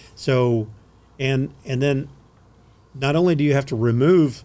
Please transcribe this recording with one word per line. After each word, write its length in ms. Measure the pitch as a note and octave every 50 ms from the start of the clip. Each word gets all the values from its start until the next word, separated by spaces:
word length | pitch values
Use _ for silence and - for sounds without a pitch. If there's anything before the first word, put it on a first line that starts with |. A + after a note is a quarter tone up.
| - - -
So, 520 | - - - C3+ B2+ B2 B2 A#2 A2+ G#2+ G#2+ - - - - _ _ _ _ _ -
and, 340 | C3+ C3 C3+ C3+ C3+ C#3+ - - -
and 160 | - C3 B2
then 280 | C3+ C#3+ C#3+ C3+ C#3+ - - - - - _ _ _ _ _ _ _ - _ _ _ _ -
not 220 | C3+ C3+ C#3 D3
only 200 | D#3+ F3 F3+ E3+
do 80 | C#3+ D3
you 100 | D3 C#3
have 120 | C#3 C#3 C#3
to 80 | C3+
remove 680 | A2 A2+ A#2+ A#2 A#2+ C3+ D#3+ F#3 F3+ D#3 C#3 A#2 - -